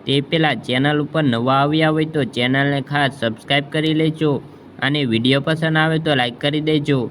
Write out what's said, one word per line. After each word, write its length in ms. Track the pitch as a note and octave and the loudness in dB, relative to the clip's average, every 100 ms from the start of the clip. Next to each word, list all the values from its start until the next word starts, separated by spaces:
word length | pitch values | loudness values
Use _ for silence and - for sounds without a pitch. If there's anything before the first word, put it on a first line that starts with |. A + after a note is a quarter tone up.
તે 180 | - C#3 C#3 | 0 -2 0
પહેલાં 340 | E3 D#3 B2 - | 0 0 -2 -2
ચેનલ 380 | B2 C#3+ D3+ | 0 0 0
ઉપર 200 | D3 D#3+ D3 | -2 0 0
નવા 260 | A#2 B2 C3+ | 0 2 2
આવ્યા 280 | C#3+ D#3 D#3 D#3 | 2 2 2 2
હોય 160 | D#3+ | -2
તો 80 | D#3 A#2+ - | -2 -2 -2
ચેનલને 440 | B2 C3+ C#3 C#3 C3+ | 0 2 0 -2 -2
ખાસ 300 | C#3+ C#3 C#3+ | -2 -2 -2
સબસ્ક્રાઇબ 500 | A#2 A2 - C#3 C#3+ | -6 -6 -2 -2 0
કરી 260 | D#3 D#3 D#3 | -2 0 2
લેજો 300 | D#3+ D#3 D#3 C3 - - - - | 0 0 -2 -2 -6 -20 -20 -6
અને 180 | C3 D3+ C3+ | -2 0 0
વીડિયો 340 | A2+ B2 C#3 C#3 | 2 4 2 2
પસંદ 300 | D#3 D#3+ D#3+ | -2 0 2
આવે 140 | D#3+ D#3+ D#3+ | 2 0 0
તો 140 | C#3 | 0
લાઈક 200 | B2 A#2 | 0 -2
કરી 240 | D3 D3+ D3+ | -2 -2 0
દેજો. 300 | D#3 D3 C3+ A2 | 0 2 0 -2